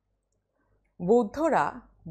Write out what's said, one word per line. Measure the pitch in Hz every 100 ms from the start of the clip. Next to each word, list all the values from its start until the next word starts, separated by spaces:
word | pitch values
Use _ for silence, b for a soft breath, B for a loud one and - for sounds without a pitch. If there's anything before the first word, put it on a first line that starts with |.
| _ _ _ _ _ _ _ _ _ -
বৌদ্ধরা | 175 240 214 285 320 190 147 240 - _ 165